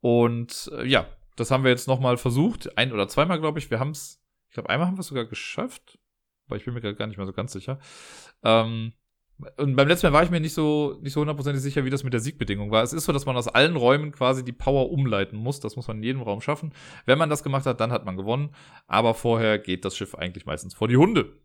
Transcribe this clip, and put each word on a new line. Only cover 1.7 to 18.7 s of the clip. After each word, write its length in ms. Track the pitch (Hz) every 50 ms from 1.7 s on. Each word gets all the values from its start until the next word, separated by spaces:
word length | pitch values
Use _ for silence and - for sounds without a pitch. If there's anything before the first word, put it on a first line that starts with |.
jetzt 180 | 123 123 - -
nochmal 280 | 131 123 135 127 123
versucht. 640 | 120 - 127 117 131 156 226 226 - - - - -
Ein- 140 | 117 131 120
oder 160 | 104 98 98
zweimal, 320 | - - 147 175 185 156
glaub 160 | 156 156 156 160
ich. 120 | 139 -
Wir 100 | 117 113
haben's, 420 | 131 143 156 - - - - _ _ _ _ _ _ _
ich 60 | _
glaub, 120 | - -
einmal 200 | - 104 127 170
haben 120 | 175 190 190
wir's 100 | 175 -
sogar 160 | 139 131 117
geschafft. 720 | 110 110 - - - - - - 254 - - _ _ _ _ _ _ _ _ _ _ _ _ _
Aber 100 | _ -
ich 80 | 107 -
bin 100 | - 123
mir 60 | 123
grad 160 | 113 104 101
gar 100 | 104 107
nicht 100 | 107 104
mehr 100 | 98 98
so 60 | 95 92
ganz 200 | - 107 120 -
sicher. 260 | 95 - - 131 139 - - - - - - - - - - _ _ -
Ähm, 480 | 113 113 113 113 113 113 113 113 113 113 _ _ _ _ _ _ _ _ _ 143 - _
und 200 | - 147 143 135
beim 120 | 127 139 147
letzten 180 | 175 175 -
Mal 60 | 170 143
war 100 | 151 170
ich 80 | 170
mir 100 | 175 170
nicht 140 | 156 160 -
so, 440 | - 156 151 151 151 147 143 135 - -
nicht 120 | 143 135
so 60 | 151
hundertprozentig 420 | 151 147 151 143 135 147 143 139 131
sicher, 220 | 139 139 156 135
wie 60 | 131
das 140 | 135 131 131
mit 80 | 131 123
der 80 | 117
Siegbedingung 500 | 110 139 160 - 117 104 101 101 104 104
war. 120 | 110 110 117
Es 100 | 120 -
ist 140 | 160 151
so, 60 | - 156
dass 140 | 139 139
man 100 | 143 127
aus 120 | 123 113 117
allen 280 | - 117 139 165 175
Räumen 360 | 151 120 120 135 147 151 151 -
quasi 320 | - 131 123 131 131 127
die 80 | 127 120
Power 380 | _ - 135 139 139 131 -
umleiten 460 | - 127 135 127 107 98 98 95 -
muss. 240 | 107 110 123 139 139
Das 140 | - 107 -
muss 140 | 127 120 -
man 100 | 110 107
in 40 | 107
jedem 200 | 117 131 135 123
Raum 180 | 113 101 101
schaffen. 340 | - - 147 147 - 156 - - - - - - -
Wenn 120 | - 131 147
man 120 | 165 151
das 120 | 151 147 -
gemacht 240 | 143 135 135 131
hat, 140 | 135 123 -
dann 120 | 110 117 123
hat 120 | - -
man 120 | 95 90
gewonnen. 380 | 95 95 104 117 135 143 147 - - - -